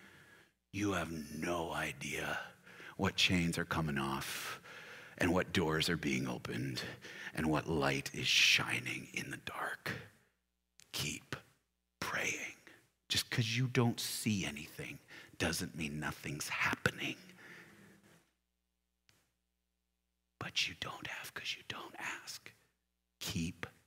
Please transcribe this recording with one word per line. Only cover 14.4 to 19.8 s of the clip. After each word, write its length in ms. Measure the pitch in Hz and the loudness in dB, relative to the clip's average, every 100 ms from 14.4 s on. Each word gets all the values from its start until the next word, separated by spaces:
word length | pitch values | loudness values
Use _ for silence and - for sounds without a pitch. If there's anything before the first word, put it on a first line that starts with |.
| 76 | 2
anything 540 | 73 - - 69 69 - - - - | -4 -10 -10 -10 -10 -14 -18 -18 -2
doesn't 380 | 90 85 90 - | 0 0 -2 -4
mean 240 | 78 76 | -4 -2
nothing's 500 | 69 67 - 71 - | -4 -4 -6 -6 -4
happening. 680 | - - - - - - - - - - - - - - - - - _ _ _ _ _ _ _ _ _ _ _ _ _ _ _ _ | 0 0 2 0 0 -2 -6 -10 -20 -18 -18 -20 -20 -20 -20 -20 -20 _ _ _ _ _ _ _ _ _ _ _ _ _ _ _ _